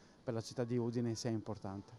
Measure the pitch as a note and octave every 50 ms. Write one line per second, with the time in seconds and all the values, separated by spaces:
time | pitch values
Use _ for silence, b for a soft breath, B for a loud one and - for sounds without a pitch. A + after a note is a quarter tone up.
0 | B B B B - - A#2 A2+ - - - - B2 A#2 B2 A#2+ A2+ A#2+ A#2 B2
1 | A#2 A#2 A2+ A2 - B2 A2+ G#2+ G#2 - G#2+ G2+ - G2+ F#2+ G2+ - - -